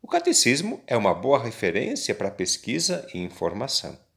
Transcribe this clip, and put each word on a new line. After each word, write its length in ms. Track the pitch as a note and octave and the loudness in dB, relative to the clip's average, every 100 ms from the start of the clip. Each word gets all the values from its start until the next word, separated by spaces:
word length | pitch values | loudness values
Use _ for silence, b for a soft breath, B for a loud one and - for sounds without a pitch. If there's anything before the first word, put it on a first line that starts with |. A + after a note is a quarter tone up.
o 40 | - | 0
catecismo 760 | E4+ F4 - A#2+ C#3 G#3 - - | 0 4 4 4 4 0 -6 0
é 80 | A#2+ | 2
uma 160 | G2+ | 4
boa 280 | E2+ C3 C#3 | 2 4 4
referência 720 | A#2 - F#2+ F2+ G#3 C#4 - | 2 -2 0 0 -2 -4 -4
para 160 | G#2+ G2 | -2 -2
pesquisa 760 | - F2+ - - C#3+ E3+ F3 - | -2 -4 -2 -2 -2 -2 -2 -6
e 40 | F2+ | -8
informação. 760 | F2+ - E2+ F#2 C3 - D2+ - _ | -8 -4 -4 -4 -4 -4 -4 -14 _